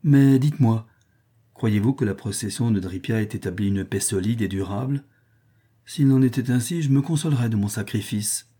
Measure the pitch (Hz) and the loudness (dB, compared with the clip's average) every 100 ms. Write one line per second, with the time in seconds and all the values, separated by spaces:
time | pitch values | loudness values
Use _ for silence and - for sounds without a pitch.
0 | 160 139 139 135 147 147 120 113 113 _ | 4 6 6 6 2 2 2 2 -6 _
1 | _ _ _ _ _ _ 117 104 107 139 | _ _ _ _ _ _ 0 2 0 0
2 | 107 98 110 98 104 - 117 104 92 92 | -2 -4 -6 -6 -8 -4 0 0 -2 -10
3 | - 113 107 104 101 90 101 98 95 127 | -4 -2 -2 -6 -6 -4 -2 -2 -2 -4
4 | - 95 95 117 98 95 95 98 131 139 | -2 -2 -2 -2 -2 -4 -6 -6 -4 -6
5 | - _ _ _ _ _ _ _ - - | -8 _ _ _ _ _ _ _ -16 0
6 | 139 131 131 127 123 123 117 170 147 135 | 4 6 4 0 0 0 0 -4 2 2
7 | 139 160 160 135 120 110 101 107 101 107 | 2 -2 0 0 0 0 -2 -4 -4 -6
8 | 101 104 104 - - _ | -4 -6 -4 -8 -10 _